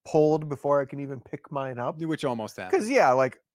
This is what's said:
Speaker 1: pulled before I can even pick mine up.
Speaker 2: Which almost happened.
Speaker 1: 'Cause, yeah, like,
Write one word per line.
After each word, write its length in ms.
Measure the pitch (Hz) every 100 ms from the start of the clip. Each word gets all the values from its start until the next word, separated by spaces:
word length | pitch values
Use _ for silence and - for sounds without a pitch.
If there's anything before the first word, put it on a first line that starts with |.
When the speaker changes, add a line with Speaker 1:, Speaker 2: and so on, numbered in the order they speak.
| -
Speaker 1:
pulled 440 | 160 151 156 156
before 320 | 139 143 143
I 40 | 135
can 140 | 143
even 200 | 139 131
pick 320 | - 147 -
mine 260 | 143 135 123
up. 200 | 127 156
Speaker 2:
Which 260 | 160 151 139
almost 320 | 117 107 -
happened. 240 | 92 381
Speaker 1:
'Cause, 80 | 214
yeah, 220 | 262 151
like, 260 | 127 131 - _